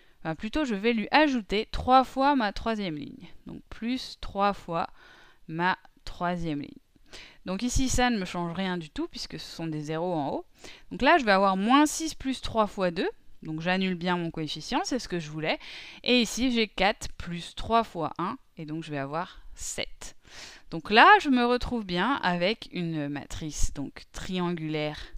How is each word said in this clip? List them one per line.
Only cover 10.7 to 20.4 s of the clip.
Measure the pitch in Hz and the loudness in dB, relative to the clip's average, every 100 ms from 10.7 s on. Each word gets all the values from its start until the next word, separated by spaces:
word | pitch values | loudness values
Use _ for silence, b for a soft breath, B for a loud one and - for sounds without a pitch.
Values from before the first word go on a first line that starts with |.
| B B | B B
Donc | 175 | 0
là, | 262 339 | 6 6
je | |
vais | 233 | 6
avoir | 190 196 190 | 6 6 4
moins | 208 269 302 | 4 6 6
six | - 320 | 2 -6
plus | - 269 254 | -4 -4 -4
trois | - 226 208 | -2 0 0
fois | - 185 | 2 -2
deux. | 170 349 - - - | 0 -4 -4 -16 -14
Donc | 165 156 | -8 -4
j'annule | 165 185 190 175 | 0 0 0 0
bien | 180 175 | 0 0
mon | 165 | 0
coefficient, | 160 151 - - 269 | -4 -6 -6 -2 -2
c'est | 392 262 | 0 -4
ce | - | -2
que | 175 | -6
je | 151 | -6
voulais. | 156 156 302 B B B B | -4 -2 -2 B B B B
Et | - 247 | 2 4
ici, | 226 - 262 | 4 0 2
j'ai | 233 214 | 2 0
quatre | - 196 233 - | 2 2 2 -6
plus | - - 170 - - | -10 -8 -8 -10 -8
trois | - 226 220 | 0 2 2
fois | 175 151 - | -4 -6 -4
un, | 175 262 - - | -6 -6 -14 -14
et | 151 | -8
donc | 156 | -8
je | 156 | -6
vais | 147 | -6
avoir | 135 151 185 - - | -4 -6 -8 -12 -16
sept. | - - - - - - - B B | -10 -8 -6 -8 -8 -14 -16 B B